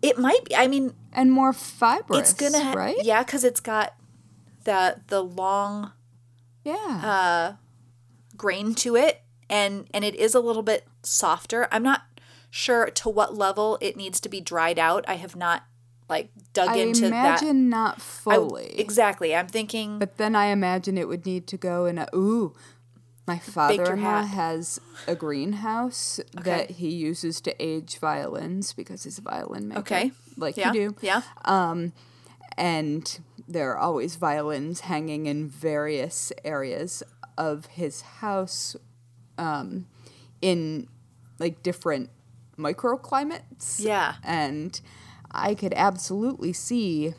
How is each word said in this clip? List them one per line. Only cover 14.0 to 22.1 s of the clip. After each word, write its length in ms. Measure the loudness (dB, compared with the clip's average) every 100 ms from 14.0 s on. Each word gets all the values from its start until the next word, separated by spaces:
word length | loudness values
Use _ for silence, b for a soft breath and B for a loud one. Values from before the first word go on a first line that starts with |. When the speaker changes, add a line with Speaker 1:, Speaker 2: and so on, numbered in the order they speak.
| -6 -6
Speaker 1:
to 80 | -6
be 120 | -8
dried 380 | -4 0 2 4
out. 260 | 4 2 0
I 80 |
have 220 | -6 -6 -6
not, 280 | -2 -2 -4 _ _ _ _
like, 220 | -4 -4 -14 -6
dug 160 | 0 2
Speaker 2:
I 60 | 4
Speaker 1:
into 260 | 2 4
that. 400 | 2 4 4 4
Speaker 2:
imagine 260 | 4 4 4
not 300 | 4 0 -2 -10 -8 2
Speaker 1:
I 80 | 4
w-, 120 | 4
Speaker 2:
fully. 320 | -4 -10 -6
Speaker 1:
exactly. 540 | 0 4 4 4 0 0
I'm 120 | 0
thinking 500 | -4 -4 -4 -6 -4
Speaker 2:
But 180 | -4 -2
then 180 | 2
I 120 | 4 4
imagine 500 | 4 2 0 0 -2
it 120 | -2
would 180 | -4 -4
need 200 | -6 -6
to 80 | -6
go 260 | -4 0 0
in 120 | -2
a, 100 | -2